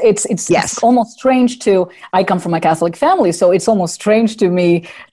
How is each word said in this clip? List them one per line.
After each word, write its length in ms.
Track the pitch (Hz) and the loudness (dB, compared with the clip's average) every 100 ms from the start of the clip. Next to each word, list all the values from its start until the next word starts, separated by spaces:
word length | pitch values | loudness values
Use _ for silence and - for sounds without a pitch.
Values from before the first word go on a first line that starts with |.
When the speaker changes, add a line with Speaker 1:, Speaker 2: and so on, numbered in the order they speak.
Speaker 1:
it's, 220 | 226 196 - | 0 0 -2
it's, 240 | 202 - | -4 -2
Speaker 2:
Yes. 240 | 170 - | -2 -2
Speaker 1:
it's 100 | - | -2
almost 280 | 226 247 226 | 0 2 0
strange 480 | - 262 262 247 247 | -4 0 2 0 0
to, 300 | - 190 180 - - | 0 0 0 -8 -6
I 120 | 190 | -2
come 160 | 196 185 | 0 -2
from 160 | 175 165 | -2 -2
a 40 | |
Catholic 360 | 165 160 170 170 | 0 0 -2 -2
family, 360 | 294 381 208 | 0 0 0
so 200 | 170 180 | 0 2
it's 160 | 180 196 | 2 0
almost 260 | 214 170 | 0 -2
strange 440 | - 208 214 226 220 | -4 0 2 0 0
to 120 | 190 | -2
me 380 | 180 175 170 170 - - | 0 2 0 -2 -16 -20